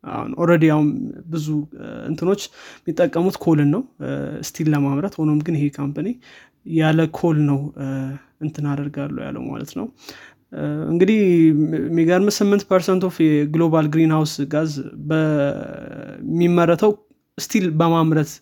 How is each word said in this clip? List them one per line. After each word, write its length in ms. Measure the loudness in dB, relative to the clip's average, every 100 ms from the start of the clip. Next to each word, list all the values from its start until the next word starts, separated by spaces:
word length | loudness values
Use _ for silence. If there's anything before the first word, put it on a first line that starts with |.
አሁን 260 | -10 -10 -8
ኦልሬዲ 300 | -2 2 4 4
አሁን 200 | 4 2 0 -8 -10 -8
ብዙ፣ 200 | -8 -4 -4 -6
እ፣ 140 | -14 -14 -12 -8
እንትኖች 360 | -4 0 -2 -4 -16 -20
የሚጠቀሙት 640 | -12 -8 0 0 2 -2 0
ኮልን 300 | 2 4 4
ነው፣ 140 | 2 -4 _
እ፣ 120 | -8 -6 -8 -10
ስቲል 260 | -12 -4 -2
ለማምረት። 440 | 0 0 -2 -4
ሆኖም 240 | -2 0 0
ግን 160 | 0
ይሄ 120 | -2 -2
ካምፓኒ 380 | -4 -8 -6 -6 -8 -14 -20 -20 _ -4
ያለ 280 | 0 2 2 0
ኮል 240 | -2 0 2
ነው፣ 180 | 2 0 -4
እ፣ 120 | -10 -8 -6 -8 -10 _ _
እንትን 240 | -8 -4 -4
አደርጋለሁ 540 | -4 -6 -8 -8 -8
ያለው 220 | -10 -8
ማለት 280 | -8 -10 -10
ነው። 120 | -10 -10 _ -20 -20 -20 _ _
እ፣ 60 | -8 -6 -6 -2
እንግዲህ 320 | 2 4 4 4 6 6 4
ሚ-፣ 220 | 0 -2
የሚገርም 480 | -2 2 4 4 2
ስምንት 320 | 2 2 2
ፐርሰንት 380 | 2 2 2 0
ኦፍ 120 | 0 2
የግሎባል 680 | 2 4 2 2 2 2 2
ግሪንሃውስ 460 | 2 4 4 0 -4 -4
ጋዝ 260 | -2 -2 -6 -10 -12
በሚመረተው 1900 | -2 0 2 0 0 -4 -10 -14 -14 -16 -16 -12 -4 2 4 4 4 4 4 2 _ _ _ -14
ስቲል 280 | -2 0 0
በማምረት 600 | 2 2 4 4 2 0 -6